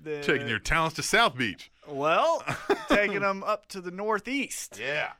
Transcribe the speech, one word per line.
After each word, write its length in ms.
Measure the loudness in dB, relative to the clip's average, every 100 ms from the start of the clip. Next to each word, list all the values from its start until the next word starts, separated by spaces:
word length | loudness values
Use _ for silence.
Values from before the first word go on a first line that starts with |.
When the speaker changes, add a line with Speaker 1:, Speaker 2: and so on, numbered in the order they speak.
Speaker 1:
the 180 | -8 -4
Speaker 2:
Taking 260 | 0 0 2
your 100 | -2
talents 380 | 0 2 2 0
to 60 |
South 320 | 2 4 4 2
Beach. 340 | -2 -4 -12 _ -10
Speaker 1:
Well, 560 | -2 2 4 4 2 -2 -4 -2
Speaker 2:
<laughs> 220 | -2 2
Speaker 1:
taking 340 | 2 2 2
'em 220 | 0 -2
up 240 | -2 -4 -6
to 120 | -12
the 120 | -10
Northeast. 840 | -6 -2 -2 -2 -4 -4 -8 -10 -8
Speaker 2:
Yeah. 320 | -6 -4 -4 -8